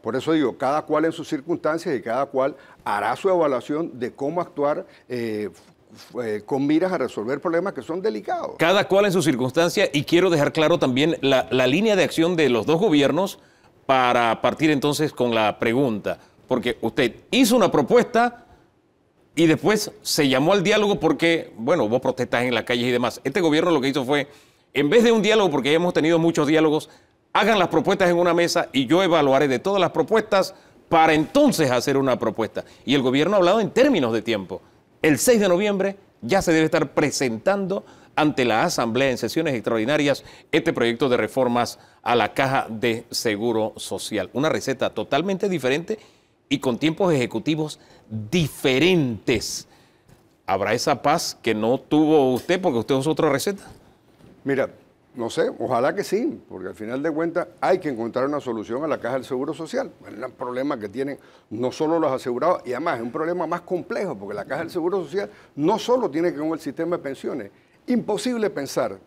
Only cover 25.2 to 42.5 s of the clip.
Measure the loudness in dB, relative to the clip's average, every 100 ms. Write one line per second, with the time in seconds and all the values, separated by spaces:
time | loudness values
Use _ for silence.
25.2 | 4 4 2 2 2 2 2 0 2 2
26.2 | 2 2 2 4 4 0 -4 -18 _ _
27.2 | _ 0 2 2 2 0 2 2 2 2
28.2 | 2 2 2 0 -2 -2 2 2 4 4
29.2 | 4 4 2 0 0 0 2 0 0 0
30.2 | 2 0 0 -6 -20 _ 0 4 6 4
31.2 | 2 4 4 4 2 2 2 2 2 0
32.2 | 0 -2 -4 -6 -12 -8 0 2 2 2
33.2 | 2 4 4 4 2 2 4 4 2 0
34.2 | 0 -2 -4 -12 -14 _ _ _ 2 2
35.2 | 4 4 4 2 2 0 -2 -6 _ _
36.2 | -2 0 2 2 2 0 0 0 0 0
37.2 | -2 -2 -2 0 -2 -6 -8 -18 -8 -2
38.2 | 0 2 2 2 2 0 -2 0 0 0
39.2 | -2 -2 -2 -2 -2 -2 0 0 0 -2
40.2 | -6 -20 -4 -2 0 0 0 0 0 0
41.2 | 0 0 0 0 -2 -6 -20 _ 0 0
42.2 | 2 0 0